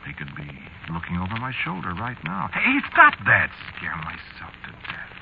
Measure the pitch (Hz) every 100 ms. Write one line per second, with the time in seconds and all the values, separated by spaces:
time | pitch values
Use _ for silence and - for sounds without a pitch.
0 | 71 73 73 71 73 69 - - - 82
1 | 82 87 92 113 127 123 - 185 90 87
2 | 117 127 156 190 - - - 269 - -
3 | 302 - - 110 76 - - - 82 80
4 | 78 80 - - - - - - - -
5 | - -